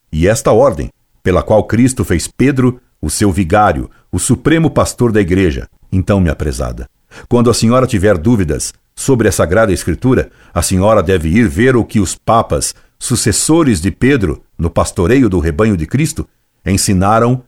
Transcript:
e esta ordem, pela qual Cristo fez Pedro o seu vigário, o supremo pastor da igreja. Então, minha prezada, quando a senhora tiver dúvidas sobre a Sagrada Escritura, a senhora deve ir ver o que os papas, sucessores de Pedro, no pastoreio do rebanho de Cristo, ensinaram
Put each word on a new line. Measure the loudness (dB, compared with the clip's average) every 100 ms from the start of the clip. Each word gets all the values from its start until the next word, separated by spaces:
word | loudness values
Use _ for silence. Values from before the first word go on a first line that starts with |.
| _
e | -2 0
esta | 2 2
ordem, | 4 2 0 -8 -12 _ _
pela | -2 -2
qual | 2 0
Cristo | 2 2 2 0
fez | -2 -2 -4
Pedro | -2 0 2 0 -2 _ _
o | -8
seu | -2 0
vigário, | 0 0 2 2 0 -6 _ _
o | -6
supremo | -2 -2 0 0 0
pastor | 0 -2 -2 0
da | 0
igreja. | 0 2 0 -2 -10 _ _
Então, | -4 0 0
minha | 0 -2
prezada, | -6 -6 -8 -10 -14 _ _ -20 -4
quando | 0 2
a |
senhora | 2 2 2 0
tiver | 0 0 2
dúvidas | 0 0 0 -4 -8 -14 _
sobre | -10 -2 0 0
a |
Sagrada | 0 0 2 2
Escritura, | 0 -4 -4 0 0 -2 _ _
a | -6
senhora | -2 0 2 2
deve | 2 0 2
ir | 0 0
ver | 2 2 2
o | 0
que | -2
os | -2 -4
papas, | 0 0 0 -4 -6 -10 _ _
sucessores | -6 -2 0 -2 0 2 2 0
de | -2
Pedro, | 0 0 0 -2 -6 _ -8
no | -4
pastoreio | -2 -4 -2 0 2 2
do | 2
rebanho | -2 0 0 0
de | -2
Cristo, | -2 -4 -6 -12 _ _ _ -4
ensinaram | -2 0 0 2 2 2 -2